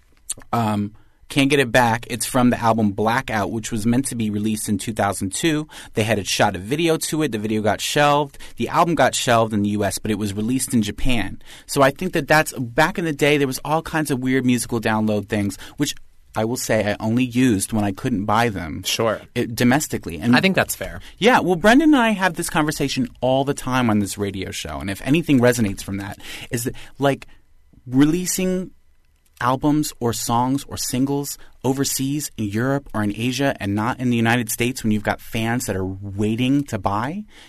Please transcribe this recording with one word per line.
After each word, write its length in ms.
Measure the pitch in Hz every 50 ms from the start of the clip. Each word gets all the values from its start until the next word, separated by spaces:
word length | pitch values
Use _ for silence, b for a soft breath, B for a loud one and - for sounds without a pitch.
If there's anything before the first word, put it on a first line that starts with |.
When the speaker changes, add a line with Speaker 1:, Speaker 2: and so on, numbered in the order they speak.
| _ _ _ _ _ - - - - - -
Speaker 1:
um, 420 | 120 113 107 107 104 101 101 b b b b b b b -
Can't 220 | - 139 139 139
Get 100 | 151 139
It 140 | 135 117 110
Back, 340 | 127 120 117 113 120 - -
it's 160 | 123 110 -
from 260 | - - 127 123 123
the 80 | 117 -
album 320 | 117 113 113 113 107 101
Blackout, 600 | 98 110 104 110 117 131 131 127 110 107 98 87
which 180 | 110 113 107 -
was 160 | 117 110 104
meant 200 | 120 120 131 139 -
to 80 | 123
be 140 | 117 110 107
released 400 | 104 104 104 110 110 107 - -
in 80 | 107 92
two 160 | - 123 107
thousand 400 | 110 101 101 95 - 101 92 -
two. 340 | - - 165 151 151 156 - B B B B B
They 100 | 117 104
had 140 | 113 110 101
a 40 | 92
shot 320 | - - - 120 104 95
a 40 | 92
video 360 | 98 107 143 156 170 165 160 165
to 240 | - - 165 156 156
it. 100 | 135 113
The 40 | 107
video 240 | 104 107 110 107
got 200 | 104 107 95 -
shelved. 560 | - - - 147 147 147 143 147 151 139 - - B B B
The 140 | B 117 -
album 260 | - 156 175 170 165
got 180 | 139 131 110 -
shelved 400 | - - 127 117 113 113 110 110
in 80 | 101
the 80 | 101 104
U 120 | 104 104 101
S, 140 | 95 - -
but 100 | - 110
it 80 | 107 95
was 160 | 107 101 98
released 400 | 107 107 113 131 131 - - 123
in 80 | 117
Japan. 600 | 104 101 98 - - 131 123 110 98 107 - - B B B B B B
So 140 | - 143
I 100 | 135 135
think 220 | 135 - 185 180 -
that 160 | 170 139 -
that's, 240 | 151 156 151 - -
back 440 | - 127 117 117 156 156 170 - 202
in 60 | 170
the 100 | 160 147
day, 240 | 139 147 143 151 143
there 80 | 143
was 140 | 131 127 - -
all 160 | 143 151 160
kinds 280 | 160 - - 160 156 143
of 100 | 143 127
weird 260 | 131 131 131 135 123
musical 340 | 127 123 117 - - 123 113
download 480 | 107 113 110 110 107 107 107 104 98 -
things, 300 | 110 104 101 101 - B B B B
which 180 | B 147 143 - - - - _ - - _ -
I 100 | 110 110
will 120 | 113 127 131
say 340 | - - 120 110 98 104
I 40 | 101 -
only 240 | - 113 113 123 127
used 500 | 123 117 123 131 127 104 98 - - 113
when 100 | 107 101
I 80 | 101
couldn't 340 | 98 - - 135 120 95 104
buy 240 | 107 104 113 120 120
them. 340 | 98 87 87 87 90 92 90
Speaker 2:
Sure. 360 | - - - 113 110 98 - - - -
Speaker 1:
It, 220 | 123 117 - 113
domestically. 640 | 107 123 123 127 151 151 - 120 104 - 85 85 78
And 160 | 82 - 123
Speaker 2:
I 60 | 160
think 140 | 190 190 180
that's 200 | 131 107 - -
fair. 260 | - 95 90 85 95 B B B B
Speaker 1:
Yeah. 220 | 175 233 254 -
Well, 160 | - 170 185
Brendan 400 | 160 170 214 240 277 320 302 302
and 60 | 262
I 100 | 226 220
have 240 | 208 185 190 185 160
this 160 | - 170 -
conversation 560 | - 165 151 151 143 - 147 135 - 135 120 - - -
all 240 | - 127 131 135 139
the 120 | 139 139
time 340 | - - 131 127 127 123 113
on 80 | 107 104
this 180 | 101 92 -
radio 360 | 101 101 101 95 95 92 90
show. 280 | 90 - - 80 76 67
And 120 | 73 98
if 100 | 98 -
anything 380 | - 127 143 175 170 - 143 123
resonates 420 | 120 123 123 123 110 98 98 - -
from 140 | - 98 98
that, 220 | 98 101 - - B B B B B B
is 140 | - 117 117
that, 100 | 117 B B B B B -
like, 260 | 135 139 139 - - b b b b b b - _ _ - - _ 120
releasing 840 | 123 131 147 151 156 180 180 - - - 185 185 185 185 185 - - - _ _ _ _ _ _ _ _ _ _ _ -
albums 520 | 123 123 131 123 143 151 143 151 147 - - -
or 120 | 120 117 113
songs 520 | - - - 117 117 123 131 135 139 - -
or 80 | - -
singles 600 | - - - 123 135 135 143 143 143 139 - b b b b b -
overseas 640 | 135 135 139 135 - - - 135 135 143 151 143 - - -
in 80 | 107
Europe 440 | 101 98 110 123 135 139 139 143 - -
or 80 | 110 104
in 100 | 104 104
Asia 400 | 110 113 127 123 127 139 139 - -
and 140 | 101 98 101
not 260 | 107 107 123 - -
in 100 | 131 123
the 80 | 120 117
United 320 | 113 113 120 123 113 113
States 320 | - - 120 123 131 - -
when 80 | 110
you've 120 | 107 104 101
got 180 | 107 95 -
fans 440 | - - - 113 110 113 120 123 -
that 100 | - 98
are 100 | 95 95
waiting 800 | 95 95 95 101 101 95 101 107 107 113 113 127 127 139 143 143
to 120 | - 117 104
buy, 460 | 92 101 101 104 120 139 175 208 214 B B B B